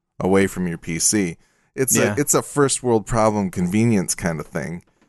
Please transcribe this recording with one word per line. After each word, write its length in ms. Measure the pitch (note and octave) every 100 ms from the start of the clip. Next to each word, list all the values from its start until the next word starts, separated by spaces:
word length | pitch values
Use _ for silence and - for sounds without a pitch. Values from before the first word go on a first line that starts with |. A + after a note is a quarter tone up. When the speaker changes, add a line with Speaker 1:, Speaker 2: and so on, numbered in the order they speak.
| _ -
Speaker 1:
away 280 | F#2 G2 F#2+
from 200 | F#2 F2+
your 120 | E2+
P 180 | - E2
C? 400 | - G#2+ F2+ E2 _ _ _
It's 220 | C#3 C3 C#3
Speaker 2:
Yeah. 200 | A#2+ G#2
Speaker 1:
a, 20 |
it's 140 | C#3+
a 80 | C#3+
first 420 | - D3 C#3 -
world 220 | B2 A2+ G2
problem 440 | A#2 A2 G#2 F#2+
convenience 640 | F#2 F2+ G#2+ A#2 G#2 D#2+
kind 280 | - F#2 D#2
of 40 | -
thing. 360 | F2 D2 E2+ - _